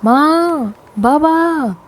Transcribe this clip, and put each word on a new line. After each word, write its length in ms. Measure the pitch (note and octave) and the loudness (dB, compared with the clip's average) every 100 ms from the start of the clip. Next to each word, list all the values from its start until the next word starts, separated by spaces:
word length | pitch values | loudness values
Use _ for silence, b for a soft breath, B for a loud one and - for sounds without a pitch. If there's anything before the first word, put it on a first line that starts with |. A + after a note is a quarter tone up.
माँ, 680 | G#3+ B3+ D4 E4 E4+ E4 A3+ G#3+ - - | 2 2 2 2 0 -2 -6 -10 -16 -4
बाबा। 360 | G#3+ C#4+ D#4+ D#4+ E4+ D#4+ B3 F#3 | 0 2 2 2 0 -2 -4 -6